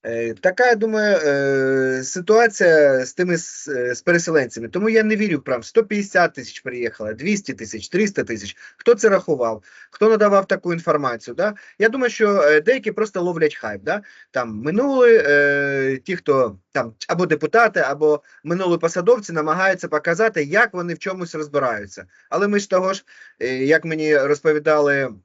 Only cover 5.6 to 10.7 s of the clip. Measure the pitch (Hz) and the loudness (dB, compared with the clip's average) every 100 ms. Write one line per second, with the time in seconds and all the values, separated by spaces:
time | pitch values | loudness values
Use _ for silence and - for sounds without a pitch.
5.6 | 117 - 208 208 202 185 170 - 113 - | 0 0 0 -4 -2 0 0 -2 -16 -14
6.6 | 131 123 117 113 107 110 160 202 - - | -12 -6 -8 -6 -10 -8 -4 -4 -4 -12
7.6 | 107 110 - 180 208 196 120 110 101 - | -12 -12 -6 -2 -2 -2 -6 -8 -10 -16
8.6 | - _ - 240 220 190 - 139 117 110 | -20 _ 2 4 4 2 0 -2 -2 -4
9.6 | _ - - - 214 220 208 196 190 190 | _ -20 -20 0 2 4 4 2 2 -4
10.6 | 175 | -4